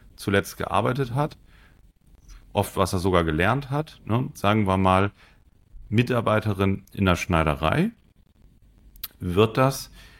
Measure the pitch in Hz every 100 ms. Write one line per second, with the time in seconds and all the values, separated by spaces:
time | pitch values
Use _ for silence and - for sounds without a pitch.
0 | - - - 98 - - - 90 117 127
1 | 123 120 151 - _ - - _ _ _
2 | _ - - - - - 98 - 92 95
3 | 92 90 80 78 92 131 131 143 156 -
4 | - 113 131 - 101 107 98 95 95 92
5 | 101 - - _ _ _ _ - - 107
6 | 123 120 107 107 107 95 98 95 - -
7 | 98 85 - 82 80 71 78 - 208 -
8 | _ _ _ _ - _ - _ - -
9 | - - 92 87 110 123 131 131 - -
10 | - -